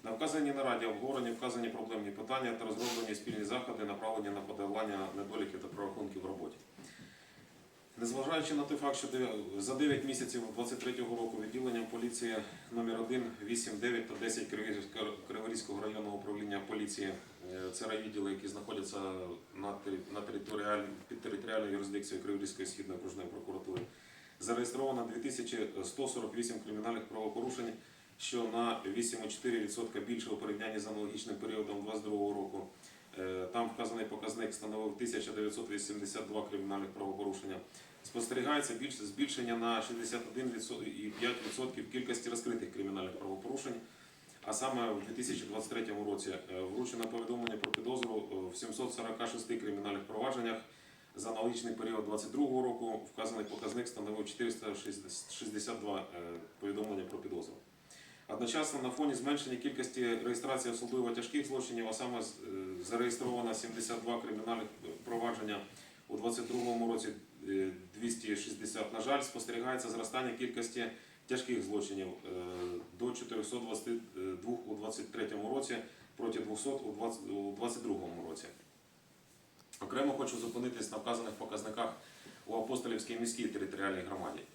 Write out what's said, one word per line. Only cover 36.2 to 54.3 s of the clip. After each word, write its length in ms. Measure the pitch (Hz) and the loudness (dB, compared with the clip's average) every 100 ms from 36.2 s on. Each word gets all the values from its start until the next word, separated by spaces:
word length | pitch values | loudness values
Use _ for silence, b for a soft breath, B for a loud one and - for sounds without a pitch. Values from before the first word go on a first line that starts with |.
| 101 | -2
два 140 | 107 | -2
кримінальних 480 | 107 101 98 101 98 | 0 -2 0 0 -2
правопорушення. 680 | 101 98 95 98 95 98 95 - B B B | -2 -2 0 0 0 -4 -6 -8 B B B
Спостерігається 680 | - 120 117 120 139 147 - | -4 -2 2 2 4 4 4
більш-, 280 | 113 139 - | 0 -4 -4
збільшення 560 | 104 101 139 - 120 117 | -6 0 2 2 2 4
на 240 | 117 113 | 4 4
шістдесят 400 | 110 117 113 120 113 | 2 -2 -2 -2 -2
один 200 | 110 127 | 0 0
відсоток 360 | 113 - 123 - | 0 -2 -4 -4
і 260 | - 107 104 | -4 -4 2
п'ять 260 | 120 117 107 | 2 2 -2
відсотків 460 | 110 127 - - | -2 -2 -2 -2
кількості 380 | 127 120 117 117 | -2 0 0 0
розкритих 440 | 117 123 117 - | 0 2 0 0
кримінальних 380 | 98 98 98 92 | -2 -2 0 -2
правопорушень. 600 | 92 98 95 113 135 135 117 117 B B B B B - | -4 -4 -4 -2 -2 -2 -4 -6 B B B B B -2
А 80 | |
саме 380 | 107 131 123 117 | 2 2 4 4
в 140 | 104 101 | 2 0
дві 80 | |
тисячі 320 | 117 123 - - | -2 0 0 0
двадцять 240 | 104 107 | -2 -2
третьому 420 | 120 110 104 104 | 0 0 0 2
році, 180 | 98 - | 2 0
е, 320 | 95 - 92 | -2 -2 -2
вручено 420 | 92 104 123 123 | 0 0 0 0
повідомлення 540 | 110 117 113 120 117 107 | 0 0 0 0 0 0
про 140 | 104 | 0
підозру, 520 | 107 113 131 117 110 101 | 0 2 2 2 2 0
е, 40 | 98 92 | -2 -2
в 40 | 85 | -4
сімсот 360 | 117 104 123 | -6 -2 -2
сорока 340 | 117 113 110 117 | 0 -2 0 -2
шести 300 | 117 113 113 | -2 0 0
кримінальних 460 | 104 101 101 98 | 2 0 0 -2
провадженнях. 540 | 98 107 131 127 113 113 - B B B B - | -2 0 2 2 2 0 -4 B B B B -6
За 160 | - | -2
аналогічний 420 | 110 113 117 117 | 2 4 2 0
період 320 | 110 110 110 104 | 0 0 0 2
двадцять 260 | 107 - | 0 0
другого 320 | 135 143 127 | 4 6 6
року 380 | 127 117 117 107 101 | 4 2 0 -2 -4
вказаний 320 | - 113 117 104 | -2 -2 0 -2
показник 420 | - 110 123 117 | -2 -2 0 -2
становив 380 | - 104 107 | -4 -2 -2
чотириста 420 | 104 | -2